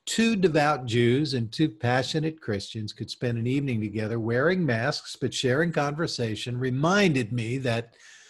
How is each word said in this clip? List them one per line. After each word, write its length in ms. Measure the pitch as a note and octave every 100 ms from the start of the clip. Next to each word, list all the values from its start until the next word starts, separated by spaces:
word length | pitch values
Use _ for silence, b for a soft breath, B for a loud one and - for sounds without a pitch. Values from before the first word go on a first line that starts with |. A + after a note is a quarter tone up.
two 300 | - - A3+
devout 520 | A3+ F3 D3+ D3 D3 B2+
Jews 460 | A#2 A#2+ B2+ D3+
and 200 | B2+ A2+
two 160 | - D#3
passionate 720 | D#3+ A#2+ D#3+ E3 D#3+ D#3 D#3
Christians 520 | - G2+ - A2+ G#2+
could 180 | - A#2
spend 280 | - B2 A#2
an 80 | A#2
evening 340 | C#3 C#3 A2+
together 380 | G#2+ A2 G#2+ A#2
wearing 480 | A2 A#2+ D3+ F#3 D#3+
masks 480 | A2+ C3 - -
but 200 | - B2+
sharing 360 | - C3 C3 E3+
conversation 880 | D#3 C#3+ D3 E3 - A2+ G#2+ - B2
reminded 720 | C3 B2+ D#3+ G3+ G3 C3+ G#2+
me 280 | A#2+ A2+ C3+
that 360 | B2+ A2+ A#2 B B B